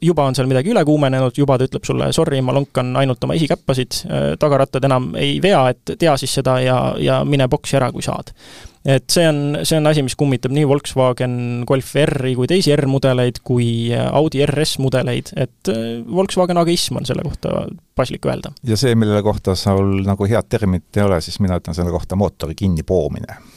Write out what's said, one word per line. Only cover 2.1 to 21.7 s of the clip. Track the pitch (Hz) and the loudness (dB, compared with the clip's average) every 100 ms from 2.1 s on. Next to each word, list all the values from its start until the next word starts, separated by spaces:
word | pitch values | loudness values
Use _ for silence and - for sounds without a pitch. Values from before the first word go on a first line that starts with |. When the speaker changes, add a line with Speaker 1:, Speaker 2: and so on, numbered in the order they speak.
Speaker 1:
„Sorry, | 127 160 135 | 0 0 0
ma | 131 | 0
lonkan | 135 139 131 123 127 | 0 0 -2 -2 0
ainult | 135 123 | 0 0
oma | 131 | -2
esikäppasid, | 165 147 175 - 131 127 - | 0 0 -2 -2 -2 -2 -6
äh, | - 143 143 160 | -4 -2 -2 0
tagarattad | 151 139 135 135 | 2 2 2 0
enam | 135 127 127 - | 0 0 0 -4
ei | 143 143 | -2 -2
vea, | 180 170 127 | 2 2 2
et | 123 - 165 | 0 -6 0
tea | 165 135 | 2 2
siis | 131 143 | 0 -2
seda | 131 127 | 0 0
ja, | 127 127 131 - | 2 0 0 0
ja | 135 131 143 | 0 0 2
mine | 143 127 | 2 2
boksi | 147 - 135 | 0 0 0
ära, | 123 | 0
kui | - | -4
saad.“ | - - - - - - - _ | -6 -8 -10 -18 -20 -20 -20 _
Et | 139 143 - | 0 0 2
see | 180 | 2
on, | 165 147 143 156 | 4 2 0 -2
see | 156 160 | 0 2
on | 151 | 4
asi, | 156 | 2
mis | 131 - | 0 0
kummitab | 143 123 127 | 0 0 0
nii | 143 143 | 0 2
Volkswagen | 143 - 131 127 120 127 123 120 120 | 0 -2 0 0 0 -2 -2 -4 -4
Golf | 120 139 - 143 | -2 -2 0 0
R-i | 151 131 127 127 | 0 0 -2 0
kui | 127 | 2
teisi | 185 165 143 | 2 4 2
R-mudeleid | 135 135 135 127 123 - | 2 2 2 2 0 -2
kui, | - 123 117 117 117 120 | -2 0 0 0 -2 -2
äh, | 127 | 0
Audi | 139 160 135 | 2 2 2
R | 147 151 160 | 0 2 -2
S | - | 0
mudeleid, | 135 127 127 127 - 151 | 0 0 0 -4 -6 -6
et, | 127 _ - | -6 _ -4
äh, | 220 117 - 120 | -4 -4 -8 -6
Volkswagen | 180 190 185 180 175 | -4 -2 0 0 2
ageism | 170 165 - 127 | 0 0 -2 -4
on | 131 | -4
selle | - | -4
kohta | 151 - - 50 - - _ - | -6 -6 -6 -4 -6 -12 _ -6
paslik | 131 - 135 | -4 -4 -4
öelda. | 127 - - 127 | -6 -8 -8 -2
Speaker 2:
Ja | 107 | 0
see, | 127 113 | 2 2
mille | 107 104 | 2 2
kohta | 104 107 - 92 | 0 -2 -2 -2
sul | 104 98 98 95 | 2 2 2 0
nagu | 98 98 101 | 0 0 0
head | 110 - | 0 0
terminit | 117 98 90 - 104 | -2 0 -2 -2 0
ei | 101 | 2
ole, | 85 | 0
siis | 80 - | -2 -4
mina | 98 87 | -2 -2
ütlen | - | -4